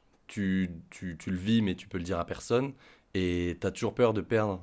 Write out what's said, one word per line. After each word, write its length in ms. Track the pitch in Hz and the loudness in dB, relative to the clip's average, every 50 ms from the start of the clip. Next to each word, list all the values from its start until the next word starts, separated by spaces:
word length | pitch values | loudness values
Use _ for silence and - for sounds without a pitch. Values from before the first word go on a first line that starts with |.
| _ _ _ _ _ | _ _ _ _ _
tu, 420 | - - 107 98 95 95 95 92 87 85 82 - - | -10 -6 -2 0 0 2 2 0 -2 -4 -8 -14 -18
tu, 260 | - - 98 90 82 - | -14 -10 -8 -8 -8 -8
tu 120 | - 95 | -6 -6
le 80 | 92 90 | -4 -2
vis, 240 | 90 110 113 113 | 2 4 4 4
mais 120 | 107 95 87 | 4 2 0
tu 140 | - - - | -2 -6 -8
peux 80 | - | -6
le 80 | 90 85 | -6 -4
dire 140 | 90 92 85 | -2 -2 -2
à 80 | 85 | -2
personne. 480 | - - - - - 120 123 135 139 135 - - - - - _ _ - | -4 -6 -6 -2 0 2 2 2 0 -6 -12 -20 -20 -20 -20 _ _ -2
Et 420 | 95 92 90 87 87 87 87 85 - | 0 2 2 2 2 0 0 -2 -2
t'as 100 | - 95 | -2 -4
toujours 240 | 92 - 117 104 - | -2 -2 -4 -2 2
peur 180 | - 123 113 | 4 4 4
de 80 | 110 101 | 4 2
perdre 420 | 82 - 117 110 107 104 95 90 | 0 0 2 2 2 0 -2 -4